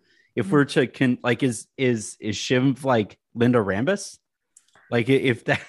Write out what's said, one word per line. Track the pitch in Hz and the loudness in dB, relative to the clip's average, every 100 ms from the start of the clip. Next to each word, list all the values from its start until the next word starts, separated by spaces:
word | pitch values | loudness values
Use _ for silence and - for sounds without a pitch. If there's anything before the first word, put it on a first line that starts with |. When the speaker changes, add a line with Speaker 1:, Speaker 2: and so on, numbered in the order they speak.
| _ _ _ 120 | _ _ _ -6
Speaker 1:
if | 98 | 2
Speaker 2:
Mm-hmm. | |
Speaker 1:
we're | 147 139 | 2 4
to | 160 127 | 2 0
con-, | - 131 123 | 0 0 0
like, | 123 120 | -2 0
is, | 135 110 - - | -2 -4 -10 -2
is, | 127 113 - - | 0 0 -6 -10
is | 110 - | -8 -8
Shiv, | - 127 135 123 | -2 0 0 0
like, | 135 120 98 - _ 117 | 0 0 0 -8 _ -2
Linda | 120 123 | 2 2
Rambis? | 98 95 139 202 - - _ _ _ _ _ _ _ | 0 -2 -2 -4 -8 -20 _ _ _ _ _ _ _
Like, | 120 113 | -2 2
i-, | |
if | 135 131 117 - | 2 2 -2 -2
that, | - | -4